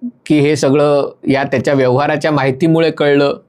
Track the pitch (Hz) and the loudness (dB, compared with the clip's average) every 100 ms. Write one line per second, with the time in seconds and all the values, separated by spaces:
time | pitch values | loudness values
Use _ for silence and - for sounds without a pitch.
0 | 247 - - 151 143 156 143 143 147 143 | -14 -10 -2 0 2 0 0 2 2 0
1 | 135 - - 135 135 - - 143 127 127 | -2 -6 -2 -2 -2 -2 0 0 2 0
2 | 147 151 160 147 135 131 160 160 160 156 | 0 -2 -2 -2 -2 0 0 2 0 0
3 | 147 143 143 - | 0 2 0 -2